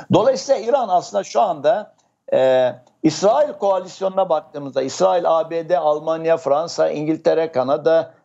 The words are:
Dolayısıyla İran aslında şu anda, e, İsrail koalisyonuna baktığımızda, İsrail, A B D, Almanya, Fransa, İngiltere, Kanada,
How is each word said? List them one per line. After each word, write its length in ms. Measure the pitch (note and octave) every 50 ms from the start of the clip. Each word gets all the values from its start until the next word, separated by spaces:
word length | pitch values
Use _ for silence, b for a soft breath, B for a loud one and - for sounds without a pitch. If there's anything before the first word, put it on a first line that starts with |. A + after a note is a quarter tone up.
| B B -
Dolayısıyla 480 | F#3+ G#3+ C4+ C4 - - C#4 C4+ G#3+
İran 280 | G#3+ A#3 C#4+ C4+ A#3+ G3+
aslında 340 | F3+ F3 - - G3+ G3+ F#3
şu 180 | - - A3+
anda, 520 | A#3 F#3+ E3+ F3+ C3 D3+ E3+ G#3+ G#3 - _ _ _ _ _ _ _ - -
e, 380 | - C3 C3 C3 C3 B2+ B2 A#2+ - _ _ _ _ -
İsrail 500 | D#3+ - - F3+ G3+ A#3+ D4 D4 C#4+ -
koalisyonuna 760 | - G3+ G3 F#3+ F#3 F#3 F#3 - - F#3+ F#3+ F#3+ F#3+ F#3+ F3+
baktığımızda, 520 | D#3+ D3+ - - - C#3+ C#3+ C3+ B2+ C3+
İsrail, 420 | C3 C3+ - - F3+ F#3 F#3 F3 E3+ E3 D#3+ E3
A 100 | D#3+ D#3
B 200 | E3 E3 D#3+ D#3
D, 80 | F3+ F3
Almanya, 600 | D#3 D3+ D3+ D3 D#3 D#3+ E3 E3 E3 E3 E3 D#3+
Fransa, 520 | - C#3 C#3 D3+ E3+ E3+ - - D#3 D#3
İngiltere, 600 | D3+ D3 D3+ D3+ D#3+ D3+ - D#3+ D#3+ D#3+ D#3+ D#3+
Kanada, 600 | - B2+ B2+ C3 C#3+ D#3 - E3 D#3+ E3 D#3 B B B